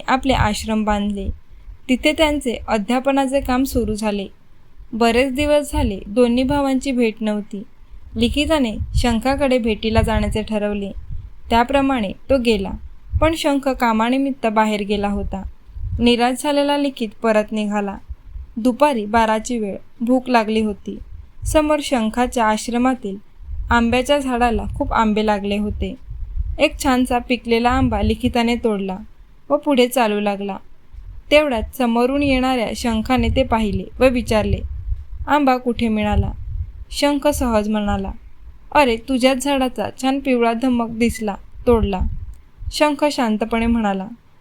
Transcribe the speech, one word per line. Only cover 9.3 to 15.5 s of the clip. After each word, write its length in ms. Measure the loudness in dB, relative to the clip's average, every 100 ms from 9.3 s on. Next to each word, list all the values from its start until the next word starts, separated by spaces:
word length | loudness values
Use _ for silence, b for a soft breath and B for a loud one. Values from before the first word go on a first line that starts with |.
| 0 2 2
भेटीला 440 | 0 -2 0 2
जाण्याचे 400 | 2 2 0 -2
ठरवले. 500 | -2 -2 -2 -4 -6 -8 -8 -10 -10 -12 0
त्याप्रमाणे 640 | 2 4 2 2 0 -2
तो 260 | -4 0 2
गेला, 340 | 4 2 0 -8 -12 -16 -4 2
पण 120 | 2 2
शंख 340 | 2 2 0
कामानिमित्त 800 | 0 2 2 2 2 0 -2 0
बाहेर 360 | 2 2 0
गेला 240 | -2 -2 -2
होता. 360 | -2 -4 -6 -10